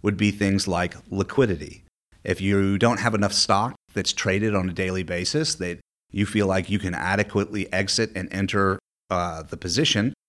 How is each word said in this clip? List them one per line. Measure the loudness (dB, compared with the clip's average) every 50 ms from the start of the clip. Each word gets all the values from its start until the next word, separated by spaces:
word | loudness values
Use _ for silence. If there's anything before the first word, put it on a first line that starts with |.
would | 0 0 2
be | 4 2 2
things | 2 2 2 2 2 2 2 0
like | 0 0 0 -2 -4 -10 -12 -6
liquidity. | -4 -2 -2 0 2 2 4 4 2 -2 -6 -12 -16 -20 -20 _ _ _ _ _ _ _
If | -4 -4 -2 0
you | 2 2 4 4 4 2 2 4
don't | 2 2 2 2
have | 0 0 2
enough | 2 0 0
stock | 2 0 2 2 2 2 2 0 -4 -10 _ _
that's | _ -4 -4 -4
traded | -4 -2 0 0 0 2 2 2 2
on | 0 0 -2
a |
daily | -2 -2 -2 -2 -2 -4
basis | -4 -4 -4 -4 -4 -2 -2 -2 -2 -2 -4
that | -4 -6 -6 -6 -8 -12 _ _ _ _ _
you | -2 -2 -2
feel | 0 2 2 2
like | 2 2 0 0 0
you | -2 -2
can | -2 -2 -4
adequately | -4 -2 0 0 0 0 0 0 0 0 0 -2 -6 -4 -2
exit | -2 -2 0 0 0 0 -2 -2 -4
and | -6 -8 -6
enter, | -4 -2 -2 0 2 2 2 2 0 -2 -6 _ _ _ _ _
uh, | -2 -2 -2 -2 -6 -8
the | -10 -12 -12
position, | -10 -6 -4 -2 0 2 2 2 2 0 0 -2 -6 _